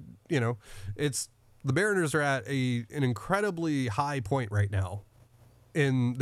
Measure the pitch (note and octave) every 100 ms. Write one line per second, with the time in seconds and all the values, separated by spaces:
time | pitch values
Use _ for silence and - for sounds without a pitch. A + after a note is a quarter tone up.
0 | A#2+ A#2+ - D3 A#2 A2+ - - F#2+ G2+
1 | D3 A#2+ - _ _ - C#3 D3 G#3+ G3
2 | D#3 D#3 C#3+ C3+ A#2+ C3+ B2+ A#2+ A#2 D3
3 | B2+ A#2+ - G3 G#3 E3 E3 C#3 B2 G#2
4 | C#3+ C#3 - C#3 A2+ G#2 G2+ G2 F#2 G2+
5 | - - - _ - - _ E3 C#3 C3
6 | B2 B2